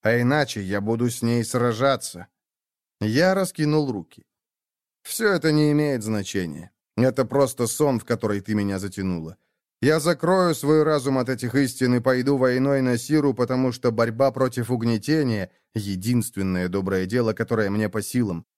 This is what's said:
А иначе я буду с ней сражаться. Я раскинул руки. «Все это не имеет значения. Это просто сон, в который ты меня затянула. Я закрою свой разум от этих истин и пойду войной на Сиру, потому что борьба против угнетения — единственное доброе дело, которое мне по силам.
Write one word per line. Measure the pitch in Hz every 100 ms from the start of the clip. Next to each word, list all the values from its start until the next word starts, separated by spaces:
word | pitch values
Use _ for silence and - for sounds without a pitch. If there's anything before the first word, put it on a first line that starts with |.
А | 110 120
иначе | 120 151 131 107
я | 95 101
буду | 104 113 120
с | 120
ней | 117 120
сражаться. | 113 127 120 110 135 127 - 87 - _ _ _ _ _ _ _
Я | 107 120 180
раскинул | 190 180 - 151 151 143
руки. | 107 82 - _ _ _ _ _ _ _ _
«Все | - - 220
это | 180 156
не | 151 151
имеет | 147 151 127
значения. | 107 107 95 98 87 73 85 _ _ -
Это | 127 131 113
просто | 139 135 - 117
сон, | - 147 120
в | -
который | 113 107 101
ты | 95 107
меня | 101 98
затянула. | 98 92 95 87 80 - _ _ _ _
Я | 127 156
закрою | 151 165 165 190 180 147
свой | 139 156
разум | 156 151 135 135
от | 127
этих | 123 123 139
истин | 135 - 127 123
и |
пойду | 127 127 127 139
войной | 127 123 139 139
на | 127 120
Сиру, | 120 151 143
потому | 127 120 127 131
что | 120 123
борьба | 113 117 113 135
против | 127 131 123 117
угнетения — | 123 117 113 - 156 135 107 92 _ _ 113
единственное | 101 95 104 123 - - 95 92 90
доброе | 95 95 95 92
дело, | 123 92
которое | 87 110 113 101
мне | 104 107
по | 110
силам. | 98 123 110 85 -